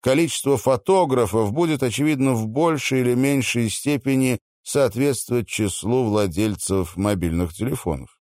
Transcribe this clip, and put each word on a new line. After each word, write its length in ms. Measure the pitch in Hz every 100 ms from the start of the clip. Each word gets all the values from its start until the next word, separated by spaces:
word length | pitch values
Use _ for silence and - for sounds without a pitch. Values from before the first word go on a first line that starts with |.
Количество 560 | - 135 165 - - 139
фотографов 920 | - 127 - 190 170 131 110 110 107
будет, 320 | 120 170 147
очевидно, 500 | 127 113 147 147 135
в 140 | 120 110
большей 540 | 117 165 156 - 135
или 120 | 123
меньшей 560 | 123 135 143 120 120 117
степени 720 | - - 147 - 131 131 123 _ _
соответствовать 840 | - 147 131 107 143 127 - 120 107
числу 580 | - 107 - 98 123 120
владельцев 920 | 104 101 80 110 98 - 95 87 -
мобильных 580 | 101 101 85 82 87
телефонов. 640 | 80 113 147 - 73 64 _